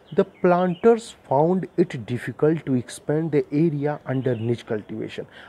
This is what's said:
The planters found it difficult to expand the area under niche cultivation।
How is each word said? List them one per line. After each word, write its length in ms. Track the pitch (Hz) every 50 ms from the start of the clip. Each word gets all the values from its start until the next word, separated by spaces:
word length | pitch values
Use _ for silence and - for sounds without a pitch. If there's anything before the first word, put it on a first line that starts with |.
| _ -
The 140 | 151 185 185 - - _ -
planters 600 | 180 180 175 185 185 170 - - 233 233 220 - - - _ _ - 131
found 340 | 135 156 170 185 190 160 - _ -
it 140 | 170 - - 135 107
difficult 580 | 95 123 113 - - 117 - 151 156 165 151 -
to 80 | 143 131
expand 600 | 123 113 - - - - - 147 156 165 165 139
the 80 | 147 131 - 143
area 400 | 147 165 170 147 143 139 147 147 - - -
under 240 | 131 135 120 131 123 107
niche 240 | 110 117 120 113 -
cultivation। 600 | - 117 107 - - 110 110 117 104 - - - - - - -